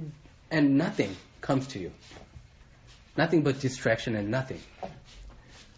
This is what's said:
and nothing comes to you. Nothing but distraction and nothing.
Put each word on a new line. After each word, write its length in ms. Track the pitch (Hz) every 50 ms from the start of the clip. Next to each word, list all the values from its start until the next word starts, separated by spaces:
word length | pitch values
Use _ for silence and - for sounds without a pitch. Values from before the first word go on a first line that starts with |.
| 160 147 - - - - - - - -
and 260 | 156 156 147 139 135
nothing 400 | 143 170 208 - - 117 98 95 - - - - -
comes 280 | - - 139 131 131 -
to 100 | - 101
you. 140 | 87 76 - - - - - - - - - - - - - - - - - - - - - - - - -
Nothing 260 | 147 156 165 185 160 139
but 180 | 143 131 -
distraction 560 | - 127 - - - 123 113 - - 127 113
and 140 | 104 101 104
nothing. 300 | 120 131 131 - 90 82 - - - - - - - - - - - - - - - - - - - - - - -